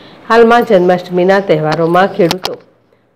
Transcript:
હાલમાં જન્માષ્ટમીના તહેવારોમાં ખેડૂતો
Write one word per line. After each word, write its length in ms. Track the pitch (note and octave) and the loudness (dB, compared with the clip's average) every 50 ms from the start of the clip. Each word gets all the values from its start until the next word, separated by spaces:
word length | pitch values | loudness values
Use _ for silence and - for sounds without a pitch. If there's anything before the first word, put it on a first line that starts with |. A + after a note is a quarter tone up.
| - - - - - - | -20 -20 -20 -16 -4 0
હાલમાં 360 | A3+ A#3 A#3 A3+ A#3 A#3+ A#3 | 2 4 4 4 4 2 2
જન્માષ્ટમીના 720 | A#3 G#3 F3+ F3+ F3+ F3+ F3+ F3+ - F3+ F3+ F3+ F#3+ G3 G3+ G3 - | 2 2 2 2 2 0 -2 -4 -6 -4 -2 0 2 0 0 0 -2
તહેવારોમાં 580 | D#3+ D#3 D#3 D3+ D#3 D#3+ E3 E3 F3 F3+ F#3+ F#3+ | -2 -2 -2 -4 -2 -2 -2 0 0 0 0 0
ખેડૂતો 480 | G3 - F3+ E3 F3+ F#3 - - - - _ _ _ _ _ _ _ _ _ _ _ | 0 -2 -2 -2 -2 -6 -10 -12 -12 -16 _ _ _ _ _ _ _ _ _ _ _